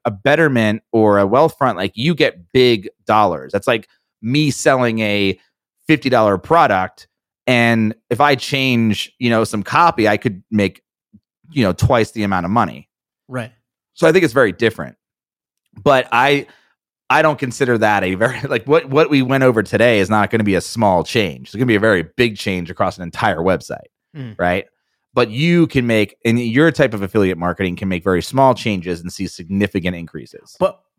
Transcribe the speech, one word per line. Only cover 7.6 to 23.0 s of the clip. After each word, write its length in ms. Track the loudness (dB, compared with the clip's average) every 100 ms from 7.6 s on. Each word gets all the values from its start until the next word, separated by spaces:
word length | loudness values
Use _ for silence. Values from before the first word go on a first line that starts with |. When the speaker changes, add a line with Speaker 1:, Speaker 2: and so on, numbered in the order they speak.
| 2 2 0 -4 _
Speaker 1:
if 120 | 0
I 140 | 0 0
change, 800 | -4 -4 0 0 0 -2 -6 _
you 100 | -2
know, 140 | 0
some 180 | -2 -4
copy, 460 | -4 0 2 2 0
I 80 | 0
could 260 | -4 -8 _
make, 320 | -2 -2 -4 _ _ _ _ _ _ _
you 120 | -2
know, 100 | -2
twice 380 | 0 0 2 0
the 120 | -4
amount 220 | -2 -2 0
of 60 |
money. 360 | 0 -2 -6 -20 _ _ _ _
Speaker 2:
Right. 240 | -12 -12 _ _ _ _
Speaker 1:
So 140 | 0 2
I 40 |
think 100 | 4
it's 100 | 2
very 180 | 2 0
different. 420 | 2 -2 -2 -10 -16 _ _ _ _ _ _ _ -2
But 240 | 2 2 2
I, 340 | 0 2 0 -4 _ _ _ _ _ -2
I 120 | 2
don't 180 | 2 0
consider 380 | -6 -2 0 2
that 240 | 2 2 0
a 80 | 0
very, 240 | -2 -2
<laughs> 60 | -6
like, 180 | -6 0
what, 220 | 0 2
what 200 | 0 2
we 120 | 0
went 220 | 0 2
over 200 | 2 2
today 360 | 0 2 2 2
is 100 | 2
not 200 | 0 0
gonna 140 | 0 0
be 100 | -2
a 60 |
small 420 | -4 -2 0 0
change. 440 | 0 -4 -4 -8 -14
It's 60 | -4
gonna 100 | 0
be 100 | 2
a 40 |
very 240 | 2 0
big 340 | -2 -2 -2 -2
change 320 | -6 -6 -8
across 260 | -4 -4
an 80 | -4